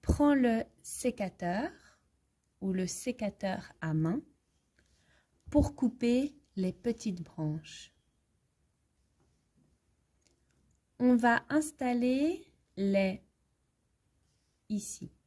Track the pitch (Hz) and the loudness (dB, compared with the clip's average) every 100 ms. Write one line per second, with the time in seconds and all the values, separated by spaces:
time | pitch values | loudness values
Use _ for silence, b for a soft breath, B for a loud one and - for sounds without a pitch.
0 | - - 294 285 247 226 - _ - - | 0 4 4 6 4 2 -4 _ -12 -4
1 | 247 240 190 - 175 185 311 - - _ | -4 -2 -8 -4 -4 -2 -4 -10 -20 _
2 | _ _ _ _ _ _ 190 185 180 - | _ _ _ _ _ _ -4 -2 -4 -4
3 | - 247 208 196 196 185 - - 160 156 | -6 -4 -6 -6 -6 -6 -10 -8 -2 0
4 | 160 233 - _ _ _ _ _ _ _ | 0 -2 -6 _ _ _ _ _ _ _
5 | _ _ _ _ - 196 190 - 247 - | _ _ _ _ 0 2 2 0 -2 0
6 | 240 247 294 - _ - 185 - 240 226 | 2 2 0 -6 _ -4 -4 -2 -6 -4
7 | 220 175 160 - 156 156 - - - _ | -6 -8 -10 -6 -6 -6 -10 -20 -20 _
8 | _ _ _ _ _ _ _ _ _ _ | _ _ _ _ _ _ _ _ _ _
9 | _ _ _ _ _ _ _ _ _ _ | _ _ _ _ _ _ _ _ _ _
10 | _ _ _ _ _ _ _ _ _ _ | _ _ _ _ _ _ _ _ _ _
11 | 247 247 240 233 - 294 311 - 254 240 | 4 6 6 2 2 0 0 -4 -2 0
12 | 247 262 302 381 - _ _ - 196 196 | 0 2 0 -2 -10 _ _ -4 0 2
13 | 190 196 _ _ _ _ _ _ _ _ | 0 -4 _ _ _ _ _ _ _ _
14 | _ _ _ _ _ _ _ 208 - - | _ _ _ _ _ _ _ -6 -6 -12
15 | 175 _ | -14 _